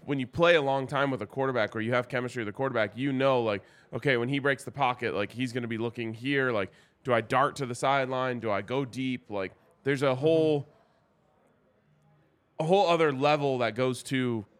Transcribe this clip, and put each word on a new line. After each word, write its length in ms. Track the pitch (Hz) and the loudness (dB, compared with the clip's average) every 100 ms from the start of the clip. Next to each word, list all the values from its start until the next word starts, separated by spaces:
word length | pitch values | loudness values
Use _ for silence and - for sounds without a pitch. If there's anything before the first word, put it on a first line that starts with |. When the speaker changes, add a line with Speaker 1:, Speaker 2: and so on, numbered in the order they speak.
| - | -4
Speaker 1:
when 140 | 139 | -4
you 80 | 123 | -4
play 280 | - 170 170 | 2 6 6
a 60 | |
long 240 | 139 135 127 | 4 0 -2
time 220 | 139 139 | -2 0
with 120 | 127 | -2
a 40 | 104 | -6
quarterback 500 | 135 135 123 104 113 | -4 -2 0 -2 -2
or 60 | |
you 120 | 110 | 0
have 140 | 123 123 | 0 0
chemistry 340 | 127 123 123 | -4 -4 -4
with 60 | 104 | -6
a 60 | 101 | -4
quarterback, 400 | 135 117 104 107 | -2 0 0 -2
you 140 | 139 | -2
know, 280 | 131 135 127 | 0 2 4
like, 220 | 113 101 - - _ | 2 -2 -6 -20 _
okay, 240 | 113 147 123 | -4 0 0
when 120 | 120 | 0
he 100 | 143 | 0
breaks 240 | 139 135 | 0 -2
the 80 | - | -6
pocket, 440 | 143 127 123 113 80 | -2 -2 0 -2 -2
like, 160 | 104 | -4
he's 200 | 113 127 | -4 -6
gonna 140 | 123 117 | -4 -6
be 100 | 113 | -4
looking 360 | 117 113 113 | -6 -6 -8
here, 380 | 110 127 143 131 | -6 -4 0 0
like, 200 | 110 95 - _ _ | 0 -4 -8 _ _
do 100 | - | 0
I 80 | 117 | 0
dart 340 | 110 131 135 113 | 2 0 0 -2
to 80 | 131 | -8
the 100 | 131 | -2
sideline? 640 | 135 139 131 127 131 120 | 0 0 0 -2 -4 -4
Do 120 | 110 | -2
I 100 | 98 | -4
go 220 | 101 127 135 | -2 -4 -4
deep? 440 | 117 131 127 - | -4 -4 -6 -6
Like, 240 | 101 95 - _ _ | -6 -6 -8 _ _
there's 180 | 135 139 | -4 0
a 40 | 139 | 0
Speaker 2:
Mm-hmm. 120 | 127 | 2
Speaker 1:
whole, 460 | 156 165 156 147 - _ _ _ _ _ _ _ _ _ _ _ _ _ _ _ _ _ _ - | 2 4 4 0 -4 _ _ _ _ _ _ _ _ _ _ _ _ _ _ _ _ _ _ -4
a 40 | |
whole 240 | 160 196 175 | 2 4 6
other 240 | 170 160 | 4 4
level 480 | 131 143 151 143 131 | 4 4 4 2 2
that 160 | 113 107 | 0 0
goes 260 | 131 123 | 0 -2
to 420 | - 135 127 113 101 _ | -2 0 0 -2 -6 _